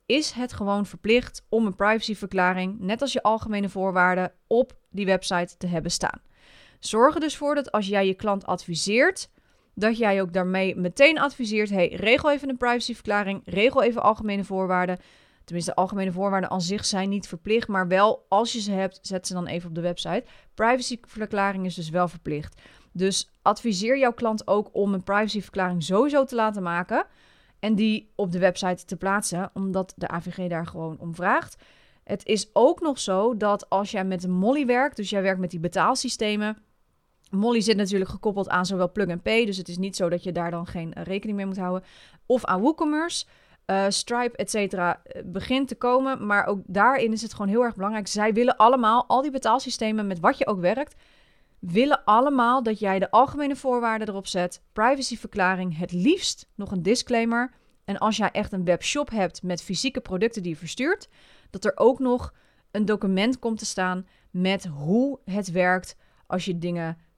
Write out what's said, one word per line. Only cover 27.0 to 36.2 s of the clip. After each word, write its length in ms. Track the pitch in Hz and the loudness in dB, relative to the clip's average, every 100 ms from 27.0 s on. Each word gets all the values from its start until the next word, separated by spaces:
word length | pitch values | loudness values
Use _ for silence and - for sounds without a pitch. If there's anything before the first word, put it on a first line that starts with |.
| 403 _ _ _ _ - | -2 _ _ _ _ -6
en 160 | 208 | 0
die 360 | 208 220 214 - | 2 2 0 -4
op 180 | - 190 | -6 -2
de 60 | 175 | 2
website 460 | 185 175 185 180 | 2 2 -2 -4
te 120 | - 185 | -6 -4
plaatsen, 540 | 190 202 - 175 196 | -2 0 -2 -4 -6
omdat 380 | - 190 185 185 - | -6 -2 -2 -4 -6
de 160 | - | -6
A 80 | 165 | -6
V 120 | 175 | -8
G 160 | 175 180 | -8 -4
daar 180 | 170 170 | -4 -6
gewoon 320 | 165 160 156 | -8 -10 -10
om 160 | 170 | -10
vraagt. 480 | 165 180 294 - - _ _ _ _ | -4 0 0 -2 -16 _ _ _ _
Het 220 | - 196 - | -8 -6 0
is 240 | 214 - | -2 0
ook 280 | 202 262 349 | 4 4 4
nog 180 | 320 269 | -2 -4
zo 380 | - 190 226 214 | -2 0 2 2
dat 320 | 208 202 - | 0 0 0
als 220 | 190 202 | -2 -2
jij 140 | 202 | -4
met 240 | 190 185 185 | -2 -2 -2
Molly 380 | 180 208 294 247 | 0 2 2 2
werkt, 300 | 247 285 247 | 2 0 -2
dus 140 | 190 | -4
jij 120 | 202 | 0
werkt 180 | 190 185 | 0 0
met 100 | 180 | -2
die 100 | 175 | -4
betaalsystemen. 960 | 170 185 180 262 247 - | -2 2 2 2 -2 -2